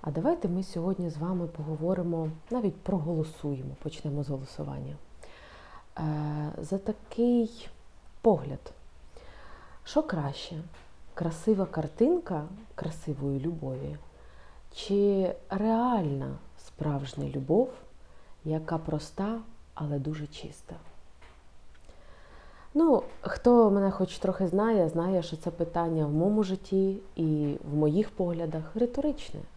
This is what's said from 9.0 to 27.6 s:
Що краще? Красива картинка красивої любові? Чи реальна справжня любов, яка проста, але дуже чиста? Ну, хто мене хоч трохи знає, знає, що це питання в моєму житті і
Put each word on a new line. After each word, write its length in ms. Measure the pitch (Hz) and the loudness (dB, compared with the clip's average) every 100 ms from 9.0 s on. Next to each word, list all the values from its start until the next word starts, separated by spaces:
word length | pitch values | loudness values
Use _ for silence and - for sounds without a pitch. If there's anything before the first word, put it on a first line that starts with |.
| - - - - - - - - | -18 -18 -16 -16 -16 -16 -18 -16
Що 180 | - 285 | 0 0
краще? 600 | 311 170 143 143 - 160 175 - - - - | 2 0 -2 -6 -10 -10 -12 -14 -18 -16 -14
Красива 520 | - 165 160 - 202 190 | -4 -2 0 2 4 2
картинка 760 | - 151 - 247 349 - 165 156 196 220 | 0 -4 4 4 4 0 -4 -4 -10 -14
красивої 680 | - 160 156 - 135 139 139 | -6 -6 -6 -6 -4 -2 0
любові? 560 | 147 165 135 131 143 151 - - - - - - - | -2 -4 -6 -6 -6 -8 -12 -18 -20 -18 -18 -18 -16
Чи 600 | - - 202 202 196 185 - - | -12 0 4 4 4 2 -2 -4
реальна 880 | 190 214 226 247 233 160 139 135 139 - - | 0 2 4 4 2 2 0 -4 -8 -12 -16
справжня 680 | - - 151 139 135 - 143 | -18 -4 -2 -2 -4 -6 -4
любов, 420 | 139 135 175 254 - - - - - - - | -4 2 4 4 -2 -16 -20 -18 -20 -18 -10
яка 340 | 156 156 156 165 | -4 -2 -2 -4
проста, 640 | 160 151 - - 196 226 226 - - | -2 -4 -4 -4 -2 -2 -8 -16 -16
але 240 | - 147 143 | -6 -2 -2
дуже 280 | 135 156 147 | -2 -4 -8
чиста? 500 | - - 143 - 165 - - - - - - - - - - - - - - - - - - - | -10 -12 -14 -14 -14 -14 -16 -18 -18 -20 -20 -20 -18 -18 -18 -20 -20 -18 -18 -18 -18 -20 -20 -2
Ну, 280 | 285 330 254 - - | 6 8 8 4 -8
хто 500 | - - 240 240 220 | -6 2 8 10 10
мене 200 | 202 196 | 8 4
хоч 280 | 196 185 - | 2 -2 0
трохи 280 | 190 185 185 | 0 2 2
знає, 420 | 185 220 220 165 | 4 4 6 4
знає, 340 | 165 170 190 | 4 2 2
що 140 | 160 160 | 0 -4
це 140 | - | -6
питання 560 | 170 165 170 170 160 151 | -2 -2 0 0 2 2
в 60 | |
моєму 300 | 151 180 214 | 4 4 4
житті 540 | 196 190 - 190 190 196 - - | 2 -2 0 2 2 0 -6 -2
і 400 | 160 151 147 143 | 2 4 2 -2